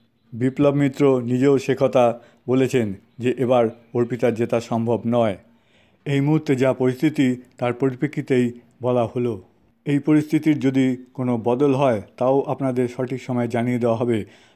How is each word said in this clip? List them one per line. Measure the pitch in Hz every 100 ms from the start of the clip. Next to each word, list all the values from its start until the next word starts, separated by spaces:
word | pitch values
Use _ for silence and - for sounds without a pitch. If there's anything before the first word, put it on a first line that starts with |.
| _ _ _
বিপ্লব | 113 127 135 143
মিত্র | 143 143 139 143 127
নিজেও | 117 123 139 135
সে | 139 135
কথা | 131 131 120 117 - _ -
বলেছেন | 131 127 131 107 98 _ -
যে | 120 120
এবার | 123 127 110 - _
অর্পিতার | 120 120 120 123
জেতা | 110 117 117
সম্ভব | - 117 113 110
নয়। | 117 120 113 92 _ _ _ _ _ _
এই | - 139
মুহূর্তে | 143 156 151
যা | 131 131
পরিস্থিতি, | 123 127 127 156 147 131 123 - -
তার | 123
পরিপ্রেক্ষিতেই | 120 135 127 147 147 - 127 120 120 - -
বলা | 120 123
হলো। | 113 127 123 104 - _ _ _
এই | - 143
পরিস্থিতির | 151 151 151 156 156 143
যদি | 131 135 131 127 -
কোনো | - 123 120
বদল | 113 123 143
হয়, | 131 139 107 - -
তাও | 127 135
আপনাদের | 139 127 135 127 123
সঠিক | 127 127 127
সময়ে | - 123 120
জানিয়ে | 117 123 123
দেওয়া | 120
হবে। | 113 120 110 92 - _